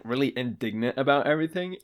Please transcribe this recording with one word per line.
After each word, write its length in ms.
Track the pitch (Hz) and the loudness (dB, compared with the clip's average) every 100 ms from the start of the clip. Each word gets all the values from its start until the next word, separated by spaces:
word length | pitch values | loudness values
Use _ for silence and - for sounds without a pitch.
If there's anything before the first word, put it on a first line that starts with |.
really 280 | 113 127 139 - | 0 0 0 0
indignant 580 | 123 101 113 107 117 - | -4 -2 -4 -2 -2 0
about 300 | 139 139 - | 2 4 4
everything. 480 | 156 160 180 180 185 | 2 0 -4 -6 -2